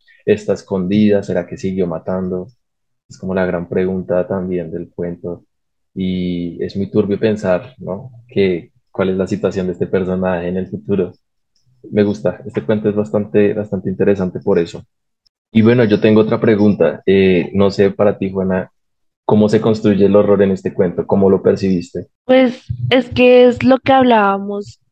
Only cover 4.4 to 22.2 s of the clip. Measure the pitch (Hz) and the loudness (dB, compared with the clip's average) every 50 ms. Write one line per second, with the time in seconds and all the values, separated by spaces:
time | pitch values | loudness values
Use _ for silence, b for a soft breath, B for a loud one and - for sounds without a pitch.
4.4 | 90 92 90 90 85 80 80 85 87 - _ - 87 87 87 85 - 87 87 85 | -4 -4 -6 -6 -6 -8 -10 -12 -12 -12 _ -8 -8 -8 -8 -10 -10 -12 -12 -12
5.4 | _ _ _ _ _ _ _ _ _ _ _ 92 95 92 92 92 90 90 87 85 | _ _ _ _ _ _ _ _ _ _ _ -6 -4 -4 -4 -4 -4 -4 -4 -6
6.4 | 87 87 82 - - 92 - 98 98 98 - 107 98 98 101 95 113 110 104 101 | -6 -8 -8 -8 -10 -8 -6 -6 -8 -2 -2 -2 0 0 -2 -2 0 -2 -2 -2
7.4 | - 95 90 87 - - - _ 87 87 92 101 - - - - _ _ - 98 | 0 0 0 -2 -2 -10 -20 _ -10 -10 -10 -10 -12 -18 -20 -20 _ _ -2 0
8.4 | 98 95 90 82 - _ _ _ _ _ _ - 95 95 95 95 92 90 104 92 | 0 0 0 -4 -6 _ _ _ _ _ _ -4 -2 -2 0 -2 -2 -2 -4 -2
9.4 | - 95 87 95 90 90 87 - 98 - - 95 92 90 92 92 92 92 92 85 | -2 -4 -2 -2 -4 -4 -4 -6 -4 -2 -2 -2 -2 -2 -2 -2 -2 -2 -2 -2
10.4 | 87 87 92 95 92 92 104 92 - - 101 95 90 - - _ _ _ _ _ | -4 -4 -4 -6 -6 -6 -10 -12 -4 -4 -2 -2 -2 -4 -8 _ _ _ _ _
11.4 | _ _ _ _ _ _ _ _ - - - 110 101 104 101 - - 90 90 - | _ _ _ _ _ _ _ _ -18 -4 0 0 0 0 -2 -2 -4 -4 -4 -4
12.4 | - 104 - 107 - - 110 104 107 107 101 104 104 - - 107 104 - - 104 | -14 -8 -8 -6 -2 -2 -4 0 0 -2 -2 -2 -4 -2 -4 -4 -4 0 0 2
13.4 | 104 101 - 104 104 - 101 95 - 95 95 - 117 104 101 95 92 90 - - | 2 2 0 -4 -6 -6 -6 -6 -6 -6 -4 0 0 0 2 0 -2 -4 -6 -6
14.4 | - 101 98 90 85 - - - - _ _ _ _ _ _ _ _ _ _ _ | -2 0 0 0 0 -2 -8 -16 -18 _ _ _ _ _ _ _ _ _ _ _
15.4 | _ _ - 113 107 113 123 127 117 101 107 98 - 110 107 107 107 110 117 113 | _ _ 0 4 4 4 4 4 4 2 2 2 4 4 4 4 4 2 0 0
16.4 | - 113 110 101 104 107 95 - 82 78 73 - _ - 95 98 95 95 92 87 | 2 2 2 4 4 2 4 2 0 0 0 -2 _ 2 2 4 4 4 2 2
17.4 | 73 - - 98 101 98 98 - 101 98 95 - 104 101 98 - 98 95 95 95 | 0 -2 0 0 0 2 2 2 0 0 2 2 0 0 0 0 -6 -4 -4 -4
18.4 | 92 95 92 92 90 - _ _ _ _ _ _ _ _ _ _ _ - 107 107 | -2 -2 -2 -2 -4 -8 _ _ _ _ _ _ _ _ _ _ _ 0 2 4
19.4 | 107 104 113 107 - 117 107 107 - 107 101 92 101 98 98 104 101 101 101 98 | 4 4 2 2 2 0 -2 2 2 0 2 4 2 4 4 4 4 4 4 2
20.4 | 101 98 95 92 - 92 - - 98 87 - - 101 - 107 101 98 95 98 92 | 2 2 0 -2 -6 -8 -2 -2 -2 -2 -2 -6 -2 -2 0 2 4 4 2 4
21.4 | - 98 98 92 98 95 95 87 85 - - 90 92 _ _ _ | 2 0 0 0 0 -2 -2 -2 -4 -6 -12 -14 -14 _ _ _